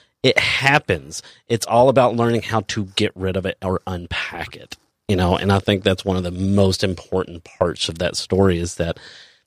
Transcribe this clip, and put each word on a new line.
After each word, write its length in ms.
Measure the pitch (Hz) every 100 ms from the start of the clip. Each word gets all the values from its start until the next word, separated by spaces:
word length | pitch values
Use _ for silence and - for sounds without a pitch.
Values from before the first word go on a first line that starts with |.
| _ _
It 160 | 131 -
happens. 840 | - - 135 147 - 82 69 - - - -
It's 180 | 117 -
all 220 | 117 131
about 300 | 131 123 117
learning 240 | 117 117
how 200 | - 110 -
to 180 | 110 98 98
get 160 | 104 92
rid 220 | 95 95
of 80 | 90
it 120 | -
or 160 | 95 92 -
unpack 720 | 90 85 - - 85 80 -
it, 180 | - - _ _ -
you 80 | 95
know? 220 | 90 92
And 120 | 98
I 100 | 98
think 260 | - 98 98
that's 180 | 92
one 140 | 98 92
of 60 |
the 80 | 87
most 520 | 90 98 101 95 92
important 600 | 98 90 - 92 - 85 -
parts 420 | - 87 - -
of 120 | 82
that 180 | 90 -
story 420 | - 95 98 87
is 160 | 87 -
that 240 | 85 - - - - _